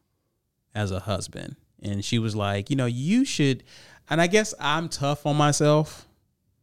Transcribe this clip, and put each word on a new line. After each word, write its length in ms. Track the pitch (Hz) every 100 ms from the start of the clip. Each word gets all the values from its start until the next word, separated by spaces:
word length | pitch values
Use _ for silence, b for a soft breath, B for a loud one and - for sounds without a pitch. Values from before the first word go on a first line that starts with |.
| _ _ _ _ _ _ _
as 160 | 107 104
a 100 | 92
husband." 560 | 104 98 - - - - _ _
And 240 | 104 101
she 140 | - 117
was 180 | 110 107
like, 320 | 101 101 101
"You 80 | 135
know, 80 |
you 400 | 123 120 147 233
should," 400 | 269 - 143 127 - B B B B
and 100 | 156
I 60 | 170
guess 260 | 208 208 -
I'm 300 | 143 156 165
tough 340 | - 139 147
on 120 | 151 147
myself. 680 | 147 143 147 151 151 - - _ _ _ _ _